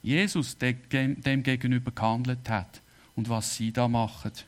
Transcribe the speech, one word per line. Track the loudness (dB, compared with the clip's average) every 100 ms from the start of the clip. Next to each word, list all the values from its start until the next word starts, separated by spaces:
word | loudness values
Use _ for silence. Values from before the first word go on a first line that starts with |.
Jesus | 2 2 2 0 -2 0
de-, | 0 0 -2
dem | 0 2 0 0 2
gegenüber | 2 0 2 0 0
gehandelt | 0 0 2 -2 -4 -2
hat | -2 -4 -14 _ -20 -10
und | -4 -2
was | -2 -2
sie | -4 -2
da | 2 2
machen. | 2 -2 -6 -12 -12